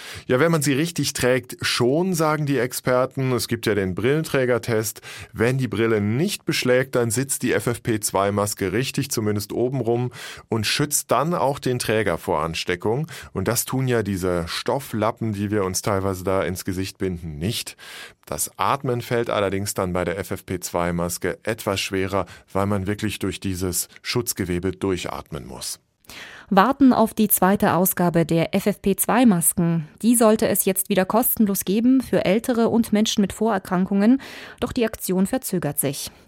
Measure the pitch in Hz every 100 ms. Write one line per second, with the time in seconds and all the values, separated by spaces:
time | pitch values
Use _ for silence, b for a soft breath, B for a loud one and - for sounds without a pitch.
0 | B B B 127 165 165 143 135 170 160
1 | 139 - 123 127 - - - - 123 147
2 | 190 170 156 151 147 139 127 - - 127
3 | 127 - 131 123 - 113 113 104 95 92
4 | 113 151 156 139 127 120 - 110 107 -
5 | B B B - 117 131 123 101 113 107
6 | 101 120 196 - - - 123 127 135 127
7 | 117 117 139 - 123 90 123 113 - 110
8 | - 92 98 101 104 - 95 104 135 -
9 | 135 - 107 104 - 85 123 135 113 120
10 | 123 B B B B 113 107 - 147 -
11 | - 120 156 175 127 135 127 123 - 110
12 | 95 82 - 80 80 78 - 90 104 123
13 | 156 B B - 98 113 - 131 131 117
14 | 101 98 92 87 85 - - 131 135 113
15 | 107 110 113 101 101 104 92 92 - 98
16 | 98 92 90 95 80 92 - 90 95 -
17 | 95 85 82 73 90 113 - - B B
18 | B B - 76 - - 98 135 135 120
19 | - 120 120 104 98 98 101 - 92 90
20 | 87 92 95 98 - 90 - 90 87 87
21 | 87 - 90 82 - 117 - 95 - 95
22 | 95 95 87 B B 95 101 104 95 104
23 | 107 - 101 - 98 90 92 87 - B
24 | - 123 120 - 90 90 92 - 98 87
25 | - 69 - 73 65 64 - - _ _
26 | _ B B B B 196 214 277 262 -
27 | 220 - 214 - 185 202 196 156 185 -
28 | 175 170 160 165 160 196 214 196 202 190
29 | - 208 254 175 - - 170 165 151 -
30 | 220 240 220 220 - - - 190 - 190
31 | 185 214 247 - 208 196 - 208 240 262
32 | - 180 - 208 247 233 226 233 - 208
33 | 220 - 190 - 220 196 - 185 190 196
34 | 208 269 B B B B 240 254 220 -
35 | - 185 190 180 - 180 147 - 135 143
36 | - b